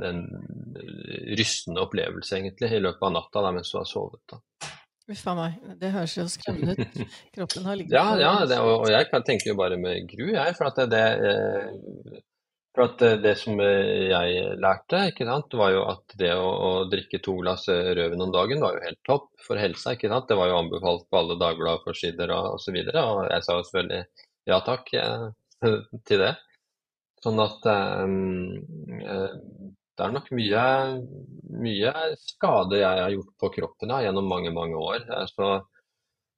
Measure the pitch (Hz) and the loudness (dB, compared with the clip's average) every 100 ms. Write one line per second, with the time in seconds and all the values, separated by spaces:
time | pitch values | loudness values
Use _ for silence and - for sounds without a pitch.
0 | 92 87 - - - - - - - 50 | -6 -6 -8 -12 -12 -14 -14 -14 -14 -14
1 | 50 - - 104 110 - - 87 95 101 | -10 -10 -4 0 0 -2 -4 -4 -2 -2
2 | 82 - - 95 95 - 120 110 95 87 | -4 -4 -6 -4 -4 -4 -2 0 0 0
3 | 98 85 - 107 98 90 87 95 - 104 | -2 -2 -2 -2 0 -2 -6 -6 -6 -6
4 | 101 - - - _ - - - _ _ | -8 -12 -20 -20 _ -18 -16 -16 _ _
5 | - 208 - 180 165 170 226 180 185 196 | -16 -10 -6 -4 -4 -6 -14 -8 -4 -2
6 | 165 - 175 - - 185 165 185 - - | -4 -4 -6 -6 -6 -4 -2 -2 -6 -6
7 | 113 - - - 180 - 185 202 170 131 | -10 -12 -18 -10 -6 -6 -4 -6 2 4
8 | 190 185 151 202 156 123 117 113 110 107 | 4 4 4 4 4 4 4 4 6 6
9 | 147 131 120 113 - 101 92 90 90 90 | 6 2 2 0 0 0 0 0 -2 -4
10 | 87 98 147 214 151 175 147 135 123 113 | -6 -8 -4 0 0 0 -2 2 2 4
11 | 110 107 104 104 101 101 98 95 - 90 | 4 4 2 2 2 -2 -4 -10 -14 -16
12 | - - - _ _ _ _ - 120 - | -16 -18 -20 _ _ _ _ 2 2 6
13 | 117 110 104 101 - 104 101 98 98 98 | 6 6 4 2 0 2 4 4 4 2
14 | 95 92 87 90 95 95 95 95 - 180 | 2 2 2 0 -2 0 2 2 0 0
15 | 196 - 117 139 147 120 101 95 104 98 | 0 -2 -2 -2 -2 2 4 4 2 -4
16 | _ 98 90 90 92 95 92 92 95 95 | _ -2 0 2 0 0 0 0 0 -2
17 | - 95 - 92 90 92 - 90 90 90 | -2 -6 -4 -2 -2 -2 0 0 2 0
18 | 82 87 92 90 98 143 120 90 85 - | 0 -2 0 2 2 2 0 -2 -6 -8
19 | - 139 - _ - 104 101 82 - 123 | 0 0 0 _ -6 -2 -2 -2 -6 -2
20 | 110 117 127 104 90 90 85 87 92 87 | 0 0 2 2 4 2 0 -2 0 -2
21 | - 95 85 87 87 82 82 82 - 82 | 2 2 2 2 0 0 -2 -2 -4 -6
22 | 87 85 87 87 92 101 - 90 - 160 | -6 -4 -2 -2 -2 -6 -6 -4 -2 0
23 | 127 101 90 85 85 87 87 95 90 92 | 0 0 0 0 0 -2 0 -2 -2 -4
24 | 90 _ _ _ - 95 - 127 - - | -8 _ _ _ 2 2 2 -4 -2 -2
25 | 113 117 113 110 _ - 120 107 104 117 | -2 -2 -6 -12 _ -2 2 2 -2 -10
26 | - 104 98 160 _ _ _ _ _ _ | 2 4 4 0 _ _ _ _ _ _
27 | _ _ 117 110 107 - 117 104 98 98 | _ _ -2 2 2 2 2 4 2 0
28 | 95 95 95 92 90 98 101 160 151 107 | 0 0 0 -2 -6 -8 -12 -14 -14 -12
29 | 104 98 95 - - - 98 98 _ - | -8 -4 -4 -6 -16 -18 -20 -20 _ -4
30 | 95 127 - 127 104 107 127 135 135 131 | -2 -2 -4 -2 2 4 4 2 0 -4
31 | 127 - - - - 117 117 101 110 147 | -10 -14 -16 -18 -14 -6 -4 0 0 0
32 | 160 151 - - 190 120 95 101 95 92 | -4 -6 -12 -2 2 2 2 2 4 2
33 | 92 98 95 - 98 - 82 - 107 135 | 0 -2 -6 -4 -4 -2 -8 -6 -6 -2
34 | 110 95 98 90 87 85 85 80 80 113 | 0 0 0 -2 -2 -4 -4 -4 -4 -4
35 | 117 110 95 - 101 98 98 _ _ _ | -4 -6 -6 -2 0 0 -2 _ _ _
36 | _ _ _ | _ _ _